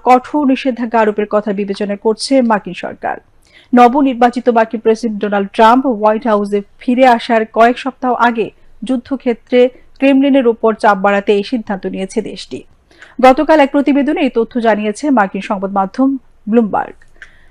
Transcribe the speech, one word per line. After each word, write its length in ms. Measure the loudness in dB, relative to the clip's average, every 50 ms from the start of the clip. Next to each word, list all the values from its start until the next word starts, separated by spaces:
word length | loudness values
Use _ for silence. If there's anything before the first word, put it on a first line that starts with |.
| 2
কঠোর 380 | 4 2 2 2 0 -4 -2 0 0
নিষেধাজ্ঞা 500 | 0 0 -2 -4 -4 -4 -6 -2 0 0
আরোপের 280 | 0 0 0 -2 -4 -2
কথা 200 | -2 -2 -2 -2
বিবেচনা 440 | -4 -6 -4 -6 -6 -6 -6 -6 -6
করছে 360 | -4 -2 -4 -4 -4 -4 -2 0 0
মার্কিন 340 | 2 2 0 -2 -4 -8 -14 -12
সরকার। 340 | -12 -12 -12 -8 -8 -8 -8 -8 _ _ _ _ _ _ _ _ _ 0
নবনির্বাচিত 720 | 4 4 4 4 4 2 0 0 0 2 0 0 0 0 -2 0
মার্কিন 320 | 2 2 0 0 -2 -4
প্রেসিডেন্ট 380 | 0 0 0 0 -2 -6 -6 -4
ডোনাল্ড 280 | -4 -2 -2 -2 -4 -4
ট্রাম্প 320 | 0 4 4 6 4 4 2
হোয়াইট 380 | 0 -2 0 0 0 0 0 -2
হাউসে 320 | -2 -2 -2 -2 -2 -4 -4 -6 _ _ -10
ফিরে 260 | -4 -2 2 4 4
আসার 360 | 4 4 2 0 -2 0 0 -2 -2
কয়েক 240 | 0 2 2 2 2 0
সপ্তাহ 340 | -6 -10 -10 -6 -4 -4 -2 0
আগে 260 | 0 0 0 -2 -6 -6 _ _ _ -20 -18 -12
যুদ্ধক্ষেত্রে 760 | -6 -4 -4 -4 -4 -8 -10 -6 -4 -4 -4 -4 _ 0 2 4 4 2 0 -6 -20 -18 -6
ক্রেমলিনের 500 | 0 2 4 4 4 4 4 2 2 2
উপর 240 | 2 0 0 0 -2 -2
চাপ 220 | 2 2 2 2 2
বাড়াতে 320 | 0 0 0 0 0 0
এই 120 | 0 0 -2
সিদ্ধান্ত 400 | -4 -6 -8 -6 -6 -8 -8 -8
নিয়েছে 320 | -10 -8 -8 -10 -8 -6 -8
দেশটি। 360 | -8 -8 -10 -14 -16 -14 -14 -16 -16 -18 _ _ _ _ _ _ -20 -18 _ 4
গতকাল 400 | 4 4 4 4 2 2 2 2
এক 100 | 2 2
প্রতিবেদনে 480 | 0 -2 0 2 0 0 0 0 -2 -2
এই 100 | -2 -2 -2
তথ্য 180 | -2 -4 -4 -4 -2
জানিয়েছে 440 | 0 0 0 0 -2 -6 -6 -4 -2 0
মার্কিন 320 | 0 0 0 0 -2 -8
সংবাদ 280 | -8 -6 -8 -6 -6 -4
মাধ্যম 360 | -2 -2 -4 -4 -2 -2 -2 0 -2 -4 _ _ _ _ -6
ব্লুমবার্গ। 500 | -2 0 0 0 0 -2 -6 -6 -8 -12 _ -20 -20 -20 -20 -20 -20 _ _ _ -18